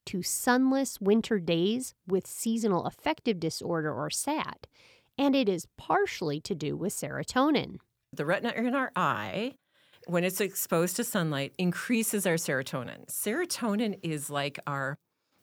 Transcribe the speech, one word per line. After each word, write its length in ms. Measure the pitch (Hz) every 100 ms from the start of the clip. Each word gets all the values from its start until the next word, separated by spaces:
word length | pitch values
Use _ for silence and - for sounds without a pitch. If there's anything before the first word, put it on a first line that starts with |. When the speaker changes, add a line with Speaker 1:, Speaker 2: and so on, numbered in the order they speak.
| -
Speaker 1:
to 160 | 185
sunless 760 | 175 - - 247 262 269 269 -
winter 380 | 190 220 - 214
days 560 | 165 170 185 233 254 - -
with 180 | 185 -
seasonal 640 | - 233 226 220 175 -
affective 520 | - - 311 - 185
disorder 540 | 160 - - 170 151
or 160 | 120 151
sad, 560 | - - 302 - - - _ - - _ -
and 200 | 285 277
it 120 | 214
is 200 | 180 - -
partially 600 | - 247 403 - 160 147
to 160 | - 170
do 200 | 147 147
with 160 | 175
serotonin. 880 | - 143 135 160 254 285 269 - - - _ _
Speaker 2:
The 140 | - 147
retina 260 | 202 233 -
in 180 | 240
our 180 | 269 262 -
eye, 600 | 160 107 104 170 240 - _ _ _ _ -
when 160 | 175
it's 180 | 180 185
exposed 540 | 202 - - 170 180 -
to 80 |
sunlight, 500 | 233 208 160 139 139 -
increases 680 | 180 170 - 240 220 214 190
our 80 | 165
serotonin. 680 | - 135 135 139 120 - -
Serotonin 960 | - 208 262 349 - 233 202 226 185
is 300 | 165 151 139
like 260 | 143 143 143 -
our, 320 | 139 135 147 _ _ _ _